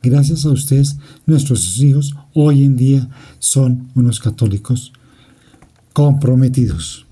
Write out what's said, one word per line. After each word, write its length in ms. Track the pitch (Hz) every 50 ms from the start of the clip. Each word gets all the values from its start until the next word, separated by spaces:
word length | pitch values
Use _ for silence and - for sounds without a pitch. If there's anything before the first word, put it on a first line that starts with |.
| -
Gracias 440 | 123 123 143 143 147 165 151 139
a 40 | 151
ustedes, 460 | 139 - - - 131 139 139 139 - - - - - - _
nuestros 520 | - 156 147 139 143 127 107 85 90 92 110
hijos 380 | 139 143 135 143 147 143 - - - _ _
hoy 320 | 156 147 151 143 139 139
en 120 | 139 135
día 340 | 123 127 131 139 135 127 - - - - - - -
son 520 | - - - 135 135 127 127 123 - - -
unos 260 | 131 123 120 110 -
católicos 720 | - 113 107 - 123 107 98 101 - - 127 123 - - _ _ _ _ _ _ _ _ _ _ _ _ _ _ - _ _ _ _ _ _
comprometidos 1120 | - 147 147 139 143 - 120 127 127 131 127 131 131 123 107 - 82 - - - - - _